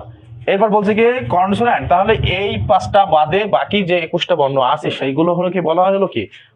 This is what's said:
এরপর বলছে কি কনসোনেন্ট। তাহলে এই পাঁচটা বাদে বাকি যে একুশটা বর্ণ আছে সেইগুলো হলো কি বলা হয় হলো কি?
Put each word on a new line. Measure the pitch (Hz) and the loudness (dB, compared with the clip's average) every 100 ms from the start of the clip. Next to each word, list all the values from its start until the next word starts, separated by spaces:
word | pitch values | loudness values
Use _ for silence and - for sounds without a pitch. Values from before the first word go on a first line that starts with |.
| - - - - - | -8 -20 -20 -8 -2
এরপর | 190 214 | 0 2
বলছে | 214 202 | 2 2
কি | 214 233 254 240 | 2 2 0 -2
কনসোনেন্ট। | 180 190 202 240 180 131 | 0 0 0 0 0 2
তাহলে | 175 208 | 2 2
এই | 220 - 180 208 220 - | 0 0 -2 -4 -4 0
পাঁচটা | 190 - 196 196 | 0 2 2 4
বাদে | 156 151 185 | 2 2 0
বাকি | 208 151 - 202 | 0 -2 0 -2
যে | 180 175 | 0 -2
একুশটা | 160 170 - 170 | -2 -4 -2 0
বর্ণ | 139 139 | 0 2
আছে | 123 151 156 | 0 0 -4
সেইগুলো | - 135 135 170 | -4 -4 0 0
হলো | 175 180 | 0 -2
কি | 185 | -2
বলা | 160 165 | 0 2
হয় | 185 196 | 2 2
হলো | 190 | 0
কি? | 113 98 - _ | -4 -8 -12 _